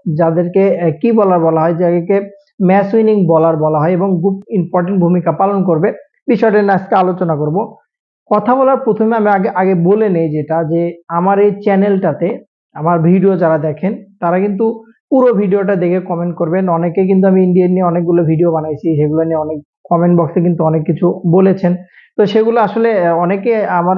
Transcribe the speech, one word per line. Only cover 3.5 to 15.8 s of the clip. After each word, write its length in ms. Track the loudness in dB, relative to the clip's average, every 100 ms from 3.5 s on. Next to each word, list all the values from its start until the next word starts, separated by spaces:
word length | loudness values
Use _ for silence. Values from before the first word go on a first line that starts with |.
| 0
বলা 220 | 0 0
হয় 120 | 0
এবং 280 | 0 0 0
খুব 200 | -2 -4 -6
ইম্পর্টেন্ট 500 | -4 -2 -2 -2 0
ভূমিকা 320 | 0 0 0
পালন 320 | 0 0 0
করবে। 300 | 0 0 0 -4 -14 _ -2
বিষয়টা 340 | 0 2 2
নিয়ে 120 | 2
আজকে 220 | 0 0 0
আলোচনা 400 | 0 -2 -2 -2
করব। 400 | -2 -4 -6 -12 _ _ _ _ _
কথা 240 | -2 0 2
বলার 220 | 2 2
প্রথমে 380 | 0 0 0 0
আমি 140 | 0
আগে, 200 | 0 0
আগে 260 | 0 0 2
বলে 340 | 2 2 2
নেই 220 | 0 -2
যেটা, 320 | -4 -4 -4
যে 380 | -2 -2 -2 -6 _
আমার 320 | -2 0 2
এই 120 | 0
চ্যানেলটাতে 960 | 0 -2 0 2 0 -2 -2 -4 -6 -12 _ _
আমার 260 | -6 -2 2
ভিডিও 380 | 2 4 2 2
যারা 200 | 0 0
দেখেন 480 | -2 -4 -6 -6 -12 _
তারা 200 | -2 -2
কিন্তু 440 | -2 -2 -4 -4 -14 _ _
পুরো 240 | 2 2
ভিডিওটা 420 | 2 0 0 0
দেখে 240 | 0